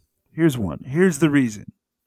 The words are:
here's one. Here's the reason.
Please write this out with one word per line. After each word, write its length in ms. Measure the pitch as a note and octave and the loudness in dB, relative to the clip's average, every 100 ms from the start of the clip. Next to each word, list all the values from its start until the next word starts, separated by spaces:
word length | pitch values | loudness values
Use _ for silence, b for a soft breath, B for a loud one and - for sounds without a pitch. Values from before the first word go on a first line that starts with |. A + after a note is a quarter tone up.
| _ _ _ | _ _ _
here's 240 | - E3 B2+ | 0 0 2
one. 260 | F#2+ C#2+ | -4 -6
Here's 340 | - C#3 F#3 D3+ | -6 0 2 2
the 120 | D#3+ | 2
reason. 420 | C#3+ B2 G#2 - - _ _ | 2 0 -6 -16 -20 _ _